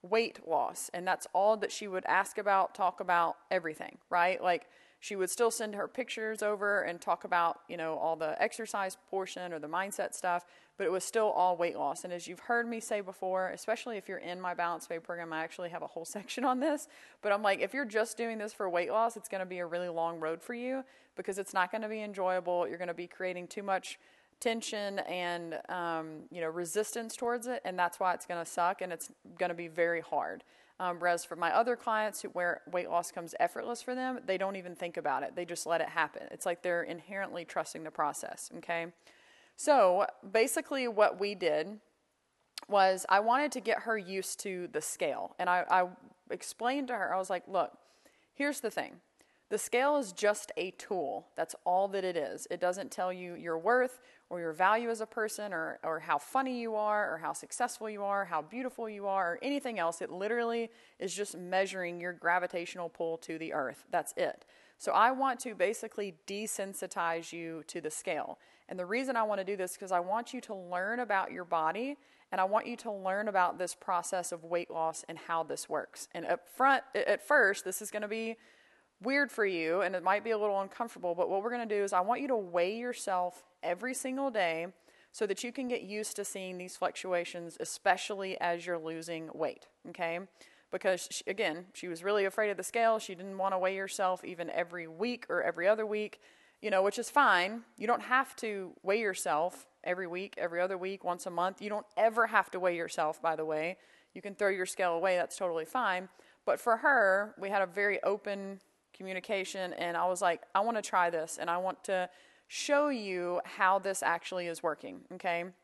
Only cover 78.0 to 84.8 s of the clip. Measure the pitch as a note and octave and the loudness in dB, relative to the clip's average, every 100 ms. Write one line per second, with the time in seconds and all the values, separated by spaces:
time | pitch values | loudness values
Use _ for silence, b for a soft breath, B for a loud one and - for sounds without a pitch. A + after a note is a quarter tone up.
78 | G#3 A3 A3+ A#3 b b b b b _ | -4 -4 -4 -6 b b b b b _
79 | G#3+ C#4 C#4 - G#3 F3+ D#3+ F3 F3+ F#3 | 0 2 2 2 2 2 2 2 2 2
80 | F3 G3+ G#3+ A3 G#3 G3 G3 - A#3 - | 2 2 2 0 2 0 -2 -4 -6 -4
81 | F3 E3+ F3+ F#3+ G#3+ A#3+ A3+ G#3 G3+ F#3+ | -2 0 2 2 0 -2 -2 0 2 2
82 | F#3 B3 C#4 A#3+ F#3 E3+ F3+ A3 B3 A#3+ | 2 0 2 0 0 2 2 0 -4 -6
83 | - F#3 F3+ F3 - _ - F3+ A#3+ B3+ | -2 0 0 -4 -20 _ -4 -2 -2 -4
84 | C4 C4 C#4 A3 F3 D#3+ F3 - | -4 -2 -2 2 2 2 -4 -10